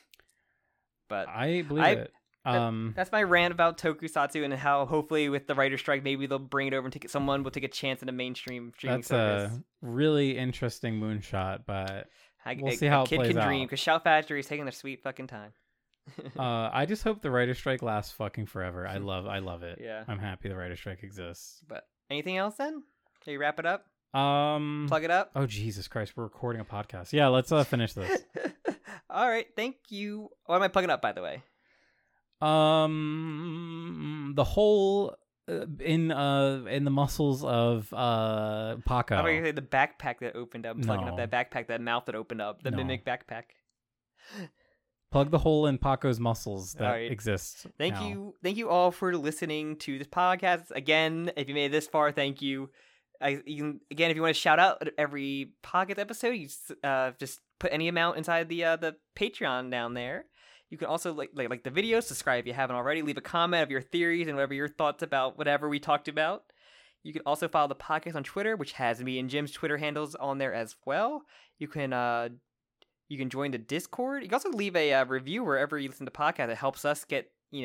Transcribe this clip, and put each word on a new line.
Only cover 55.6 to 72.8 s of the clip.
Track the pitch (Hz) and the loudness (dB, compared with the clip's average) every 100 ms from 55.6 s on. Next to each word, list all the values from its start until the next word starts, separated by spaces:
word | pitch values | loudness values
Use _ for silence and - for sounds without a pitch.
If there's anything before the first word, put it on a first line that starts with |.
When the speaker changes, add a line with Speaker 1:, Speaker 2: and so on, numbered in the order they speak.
Speaker 1:
podcast | - 180 185 196 | -2 -2 0 -4
episode, | 208 233 240 | -6 -2 -2
you | 240 139 | -2 -6
s-, | - - - | -14 -14 -6
uh, | 143 135 131 127 | -2 0 0 -4
just | 131 - _ _ | -10 -12 _ _
put | 139 | -2
any | 156 165 | 0 0
amount | 170 170 - | 2 0 0
inside | 160 170 165 | 0 0 0
the, | 170 165 | 0 2
uh, | 165 | 2
the | 165 156 _ - | 0 -6 _ -4
Patreon | 202 - 165 127 127 | -4 0 -2 -2 -2
down | 123 117 | -4 -4
there. | 123 120 175 320 _ - - _ | -4 -6 -8 -12 _ -20 -20 _
You | 160 | -8
can | 165 | -4
also | 160 180 | -2 -2
like, | 151 139 143 | -6 -6 -4
like, | 120 | -4
like | 123 | -4
the | 127 | -4
video, | 143 220 226 | -2 2 2
subscribe | 233 135 - 123 | 0 -4 0 0
if | 120 | 0
you | |
haven't | 120 131 123 | -2 -2 0
already, | 123 156 | 0 0
leave | 147 139 | -2 -4
a | |
comment | - 170 170 175 | -2 0 2 4
of | 147 | 2
your | 135 | -2
theories | 127 170 170 170 165 | -2 0 2 2 0
and | 139 | 0
whatever | 139 139 | -2 -2
your | 147 | -4
thoughts | - 151 143 | 0 0 0
about | 160 139 131 - | -2 0 0 0
whatever | 147 143 147 | 0 2 0
we | 147 | -2
talked | 147 147 - | 2 2 2
about. | 147 156 202 - _ _ - _ _ | 0 0 -2 -10 _ _ -20 _ _
You | - | -12
can | 151 147 | -6 -2
also | 147 165 | 0 2
follow | 165 147 | 2 2
the | 139 | 0
podcast | - 156 165 156 | -4 -4 -4 -8
on | |
Twitter, | 135 - 208 220 | -6 -4 -2 -2
which | 139 | -6
has | - 123 117 | -2 0 0
me | 127 127 | -2 -4
and | 127 | -2
Jim's | 143 147 | -2 -4
Twitter | - 156 147 | -4 -2 -2
handles | 151 147 151 - | -2 -4 -6 -4
on | 139 139 | -4 -2
there | 135 107 | -2 -2
as | 113 - - | -6 -8 -4
well. | 147 226 294 302 - _ _ | 0 0 -2 -10 -20 _ _
You | 151 | -10
can, | 156 139 | -6 -2
uh, | 127 120 120 120 120 _ _ _ _ | 0 0 0 -2 -8 _ _ _ _